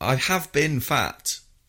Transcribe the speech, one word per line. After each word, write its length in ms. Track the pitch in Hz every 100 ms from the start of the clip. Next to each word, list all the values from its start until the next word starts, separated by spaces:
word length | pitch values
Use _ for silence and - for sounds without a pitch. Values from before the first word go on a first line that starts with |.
I 160 | 101 131
have 340 | - 185 165
been 280 | 143 156 139
fat. 600 | - 143 90 - - - - _